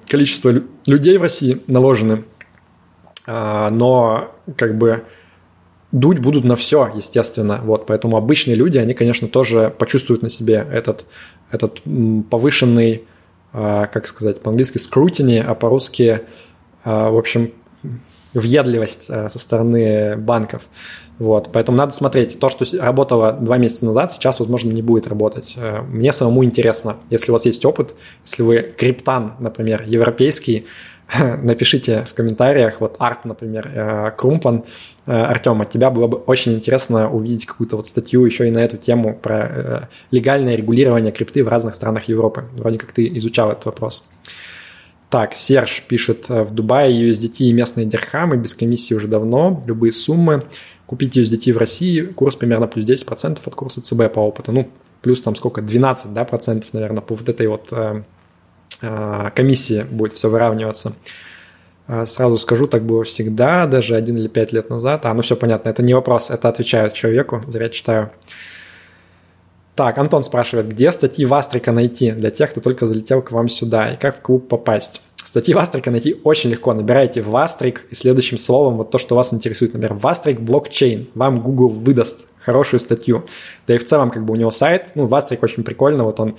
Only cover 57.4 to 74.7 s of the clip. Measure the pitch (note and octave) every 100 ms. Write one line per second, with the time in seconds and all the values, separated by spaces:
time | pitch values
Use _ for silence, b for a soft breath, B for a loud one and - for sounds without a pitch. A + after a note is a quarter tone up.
57.4 | A2+ G#2+ - A2+ A2 G#2+ G#2 _ _ _
58.4 | _ _ - - A2+ G#2+ G#2+ G#2 G#2 -
59.4 | C3+ B2+ - G#2+ B2 A#2 G#2+ - A2 A2+
60.4 | A#2 A2 A2 G#2+ A#2 A2 B B B B
61.4 | B B B B - A#2 A2+ - B2 A2+
62.4 | - A#2+ C#3 A#2 A2+ A2+ A2 - A2 A2
63.4 | B2+ F3+ E3 C3 A2 A2+ A2+ A#2 A2 A2+
64.4 | A2 A2+ - A#2+ B2 D3+ A#2+ A2+ - A#2+
65.4 | A#2 A2 A2+ A2 A#2+ B2+ B2+ A#2+ - A#2
66.4 | A#2 A#2 A#2 A2+ G#2+ - A2+ A#2 C#3+ A#2+
67.4 | A2+ A2+ A#2 - - A2 G#2+ - B B
68.4 | B B B B B B B B B B
69.4 | B _ _ - B2+ B2 D3 D#3 C3 B2
70.4 | A#2+ A#2 G#2+ G#2+ C#3+ E3+ C#3 - C3 C#3+
71.4 | - B2 B2 A#2 A#2+ A#2+ A#2+ A2 A2 -
72.4 | D3 - B2+ C3 A#2 A2 G#2+ C3 B2+ A#2
73.4 | A#2 - A#2 A2+ A2+ - C#3 C3+ - B2+
74.4 | B2+ A#2 -